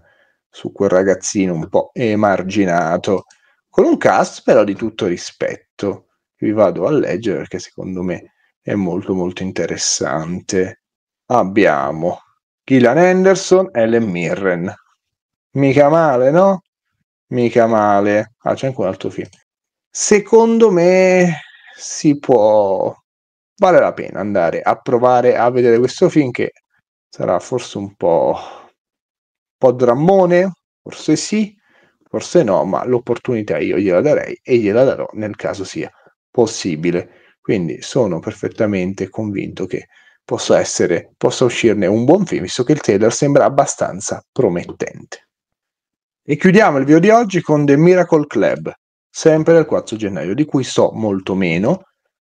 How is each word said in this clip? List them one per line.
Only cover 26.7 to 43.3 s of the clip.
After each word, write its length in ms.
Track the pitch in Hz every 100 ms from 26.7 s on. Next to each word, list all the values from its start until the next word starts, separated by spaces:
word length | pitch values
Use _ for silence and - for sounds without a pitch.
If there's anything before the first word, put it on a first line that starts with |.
| _ _ _ _
sarà 300 | - 65 87
forse 400 | - 127 - 107
un 160 | 101
po', 420 | - 87 82 64 -
un 1200 | - - - _ _ _ _ _ _ _ _ -
po' 140 | 131
drammone, 800 | 123 120 120 170 196 180 175 190 170 _ _
forse 320 | - - -
sì, 420 | 156 - 214 208 _ _ _ _ _ _
forse 340 | 110 - 175
no, 220 | 120 87
ma 200 | 82 80
l'opportunità 760 | 123 123 - 117 - 117 104 78
io 200 | 95 92
gliela 220 | 101 90
darei 360 | 104 - - -
e 140 | - 123
gliela 240 | 104 110
darò 260 | 135 - -
nel 240 | 104 107 -
caso 260 | 87 95
sia 260 | 95 - - _ _ _ _
possibile. 1080 | - 113 - 98 78 85 87 - _ _ _
Quindi 420 | - 110 82 -
sono 360 | - 139 110 82
perfettamente 920 | 110 - 107 - 110 98 90 95 95
convinto 580 | - 107 98 - 92 92
che 200 | - - _ _ _
possa 340 | - 120 - 92
essere, 540 | 90 - 90 85 - -
possa 280 | - -
uscirne 420 | 123 - 117 104 92
un 180 | 110
buon 220 | 127 190 180
film, 160 | -
visto 220 | 92 -
che 80 | 127
il 80 | -
trailer 320 | - 101 110
sembra 320 | - 147